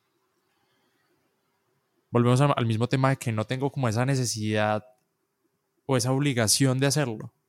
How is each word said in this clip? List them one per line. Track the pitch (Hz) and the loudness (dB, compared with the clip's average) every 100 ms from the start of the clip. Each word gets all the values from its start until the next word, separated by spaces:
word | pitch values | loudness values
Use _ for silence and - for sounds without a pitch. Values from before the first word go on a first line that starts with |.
| _ _ _ _ _ _ _ _ _ _ _ _ _ _ _ _ _ _ _ _ _ | _ _ _ _ _ _ _ _ _ _ _ _ _ _ _ _ _ _ _ _ _
Volvemos | 120 120 127 | 2 4 4
al, | 143 139 | 2 2
al | 117 | 0
mismo | 110 120 | 0 0
tema | 135 135 | 0 0
de | 135 | 0
que | 120 | -4
no | 110 | -4
tengo | 110 131 135 | -4 -4 -4
como | 143 123 | -2 -2
esa | 107 131 | 0 0
necesidad | 135 120 110 107 107 107 107 - _ _ _ _ _ _ _ _ _ - | -2 -2 -4 -4 0 0 -2 -6 _ _ _ _ _ _ _ _ _ -2
o | 131 | -2
esa | 120 | 0
obligación | 135 147 120 107 - 131 127 | 0 0 0 0 2 2 2
de | 139 | 0
hacerlo, | 147 127 110 120 - | 0 -2 -6 -12 -18